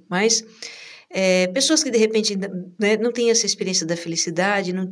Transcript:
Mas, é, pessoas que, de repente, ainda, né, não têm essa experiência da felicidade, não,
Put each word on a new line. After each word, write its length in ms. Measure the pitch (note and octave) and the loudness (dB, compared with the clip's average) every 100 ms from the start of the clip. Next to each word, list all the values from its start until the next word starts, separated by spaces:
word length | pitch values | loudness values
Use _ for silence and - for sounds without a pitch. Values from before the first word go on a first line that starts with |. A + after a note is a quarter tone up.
| _ | _
Mas, 340 | F3+ A3 A3 - - - - - - _ | 0 2 2 -2 -18 -18 -16 -20 -20 _
é, 340 | E4+ F#3+ F#3 F3+ | -2 2 4 2
pessoas 380 | F#3 C4+ D#4 | 0 2 2
que, 80 | C4+ | 2
de 60 | A3 | 2
repente, 340 | A3 A3 G#3+ | 4 2 0
ainda, 160 | G3+ F#3+ F#3 F3+ - | -2 -6 -8 -12 -2
né, 180 | G#3 G#3+ | 0 2
não 140 | A#3 | 0
têm 180 | A#3+ A#3 | 0 2
essa 160 | A3+ G3+ | 2 0
experiência 400 | - F#3 F#3 D#3+ | -2 -2 -2 -2
da 100 | E3+ | -4
felicidade, 800 | - E3 - E3+ F#3+ G3+ F3+ | -4 -4 -4 0 0 0 0
não, 180 | F#3 F#3 | -4 -4